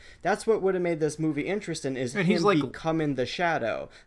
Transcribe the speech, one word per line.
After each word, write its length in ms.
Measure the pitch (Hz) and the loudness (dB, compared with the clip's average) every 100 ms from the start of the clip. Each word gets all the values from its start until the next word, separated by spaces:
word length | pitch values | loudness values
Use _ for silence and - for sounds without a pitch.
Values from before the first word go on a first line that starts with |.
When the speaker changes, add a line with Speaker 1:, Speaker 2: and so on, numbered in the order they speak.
| - - | -20 -6
Speaker 1:
that's 240 | 170 208 - | -2 -2 2
what 140 | 208 | 2
would 120 | 190 | 2
have 80 | 185 | 2
made 160 | 170 160 | 0 0
this 180 | 151 151 | -2 0
movie 240 | 156 143 143 | -2 -2 -2
interesting, 500 | 208 196 156 139 131 | -4 -4 -6 -4 -4
is 180 | 127 165 | -4 0
Speaker 2:
And 100 | 175 | 2
Speaker 1:
him 60 | |
Speaker 2:
he's, 100 | 170 | 4
like 180 | 196 175 | 4 4
Speaker 1:
becoming 540 | 131 - 165 160 151 | 2 -4 -2 0 0
the 100 | 131 123 | 0 -2
Shadow. 600 | - 175 151 113 71 73 - | -2 0 0 -2 -4 -8 -16